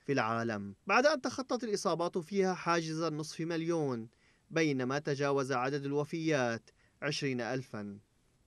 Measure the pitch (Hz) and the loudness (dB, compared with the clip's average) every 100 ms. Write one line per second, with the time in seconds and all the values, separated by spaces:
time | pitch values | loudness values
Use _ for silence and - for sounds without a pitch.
0 | - 135 110 113 117 107 101 98 - 214 | 0 2 2 2 0 -2 -6 -8 2 4
1 | 285 302 269 254 262 254 233 202 196 165 | 4 2 -2 -6 -4 -2 -2 -2 0 0
2 | 170 185 160 196 185 175 175 170 160 160 | 0 -2 -2 0 0 0 0 0 0 -2
3 | 165 151 156 - 165 165 165 170 143 117 | -2 -2 -6 -6 -4 -2 0 0 0 -2
4 | 113 _ _ _ - 160 156 135 127 139 | -6 _ _ _ -4 2 2 2 2 0
5 | 151 139 143 139 131 131 131 143 139 143 | 0 0 2 2 2 0 0 -2 -2 -2
6 | 147 170 160 147 123 113 - _ _ - | -2 -2 2 2 2 0 -6 _ _ -6
7 | 143 151 143 123 113 131 127 110 104 101 | -4 -2 -2 -2 -2 -4 -6 -10 -10 -12
8 | - _ _ _ | -18 _ _ _